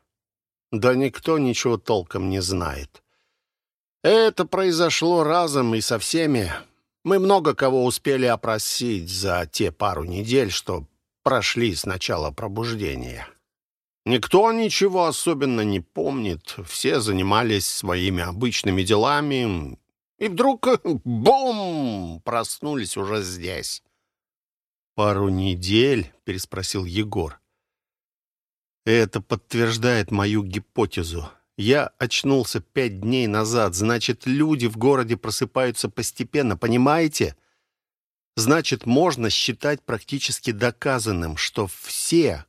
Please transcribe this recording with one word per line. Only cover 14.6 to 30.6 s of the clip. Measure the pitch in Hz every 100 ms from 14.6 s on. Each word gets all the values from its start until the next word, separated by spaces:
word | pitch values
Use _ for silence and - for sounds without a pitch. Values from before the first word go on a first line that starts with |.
| 214 - 196 185 165
особенно | - 170 147 135 117
не | 107 98
помнит, | 80 - - 135 104 80 - - 87
все | - - 156
занимались | 107 95 95 107 117 101 -
своими | - 95 90 92 90
обычными | 87 92 123 - 101 95
делами, | 92 107 123 147 147 131 117 87 71 - _ _ _ _
и | 214
вдруг — | 170 269 240 254 233
бум, | 190 139 123 113 147 277 262 214 185 160 127 101 85 82
проснулись | - 117 110 - 147 143 95 -
уже | 98 107
здесь». | 92 90 87 80 - - - _ _ _ _ _ _ _ _ _ _ -
«Пару | 104 98 98
недель?» | 92 95 90 90 107 139 120 78 _
переспросил | - 92 - 95 92 101 90
Егор. | 95 107 101 78 - _ _ _ _ _ _ _ _ _ _ _ _ _ _ 110
«Это | 117 107 107
подтверждает | - 113 - 117 113 113 123 117 95
мою | 101 104 107
гипотезу. | 95 95